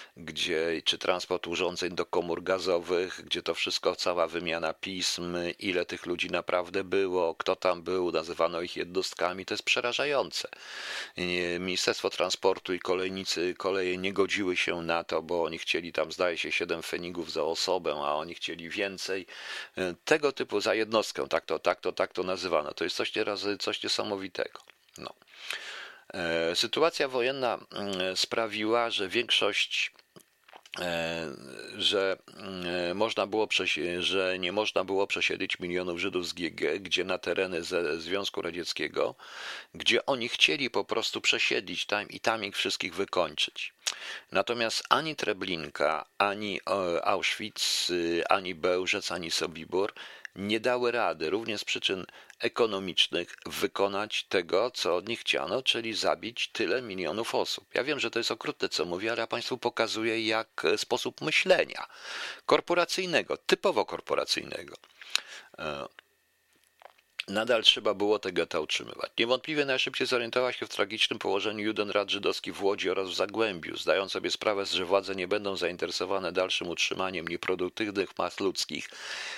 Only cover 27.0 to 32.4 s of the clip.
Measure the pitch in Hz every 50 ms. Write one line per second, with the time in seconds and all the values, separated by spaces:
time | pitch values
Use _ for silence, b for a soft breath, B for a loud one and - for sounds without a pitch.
27 | 151 131 127 127 117 131 139 139 127 117 95 - - - - - 101 101 98 90
28 | 92 92 92 - - - - 113 113 110 104 107 107 107 113 120 117 117 110 -
29 | 98 92 95 117 120 - - - - 104 101 - - - - - - - _ -
30 | - _ _ - - _ _ _ _ - - - _ - - 87 87 87 85 82
31 | 82 82 85 82 82 76 64 - 67 65 64 53 - - - 104 95 - 101 98
32 | 95 95 92 - - - - -